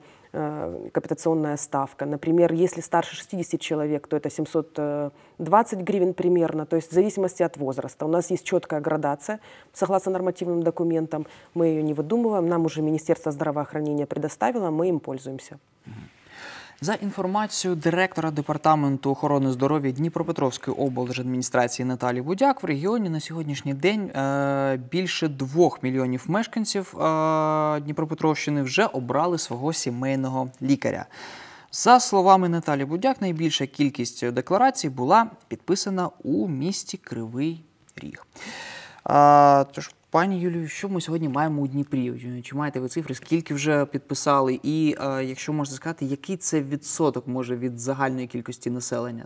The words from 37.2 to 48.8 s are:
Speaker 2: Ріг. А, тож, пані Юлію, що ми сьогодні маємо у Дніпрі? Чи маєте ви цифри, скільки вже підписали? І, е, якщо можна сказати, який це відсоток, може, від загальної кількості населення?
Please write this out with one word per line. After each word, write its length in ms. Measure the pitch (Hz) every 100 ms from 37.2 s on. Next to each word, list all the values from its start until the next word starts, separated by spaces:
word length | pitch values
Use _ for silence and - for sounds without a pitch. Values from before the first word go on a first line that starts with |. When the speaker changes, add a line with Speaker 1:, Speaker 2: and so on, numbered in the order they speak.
| 113 123 156 165 160 _ - -
Speaker 2:
Ріг. 300 | 73 - - - - - - - - -
А, 600 | - 143 147 147 143 139 139
тож, 180 | - 147 - _
пані 300 | 160 190 185
Юлію, 280 | 175 170 156
що 200 | - 196
ми 120 | 185
сьогодні 280 | 160 165 156
маємо 340 | 135 160 147
у 40 | 135
Дніпрі? 760 | 139 139 135 123 120 123 123
Чи 140 | 120 135
маєте 240 | 147 135
ви 80 | 127
цифри, 260 | 165 147
скільки 400 | 127 - 165 160
вже 320 | 143 151 147 143
підписали? 720 | 139 - 139 151 139 131 127
І, 340 | 139 156 156 -
е, 240 | 139 135
якщо 280 | 131 131 -
можна 240 | 151 143 131
сказати, 280 | 165 160
який 320 | 131 139 - 185
це 240 | - 156
відсоток, 640 | 139 143 - - 156 123 123
може, 300 | 127 123 123
від 220 | 127 120
загальної 480 | 120 135 139 127 123
кількості 440 | 123 117 120 -
населення? 540 | 123